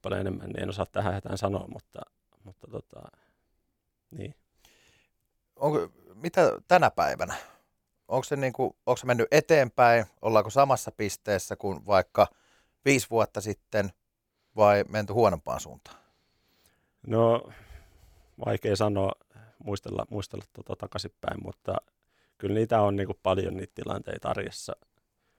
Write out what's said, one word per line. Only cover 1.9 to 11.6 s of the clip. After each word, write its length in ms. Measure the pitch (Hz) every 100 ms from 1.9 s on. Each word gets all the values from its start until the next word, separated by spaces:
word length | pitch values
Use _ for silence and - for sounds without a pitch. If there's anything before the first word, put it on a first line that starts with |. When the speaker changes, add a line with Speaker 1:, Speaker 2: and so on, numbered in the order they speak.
| - - _ _ _
Speaker 1:
mutta 220 | 101 92 -
tota, 320 | 110 - - - _ _ _ _ _ _ _ _ _ _
niin. 240 | - 98 - _ _ _ _ _ _ _ _ _ _ _ -
Speaker 2:
Onko, 320 | 147 151 85 _ _
mitä 440 | 98 165 190 165 50 -
tänä 220 | 180 139
päivänä? 440 | - 78 - 90 - - _ _ _ _ _ -
Onko 160 | 127
se 120 | - 139
niinku, 400 | 135 - 123 - -
onko 100 | 123
se 100 | 127
mennyt 220 | 120 113
eteenpäin? 760 | 147 - 156 127 - 120 117 107 _
Ollaanko 280 | 113 110 104
samassa 420 | 127 139 127 -
pisteessä 640 | - 104 - - 98 -
kuin 300 | 101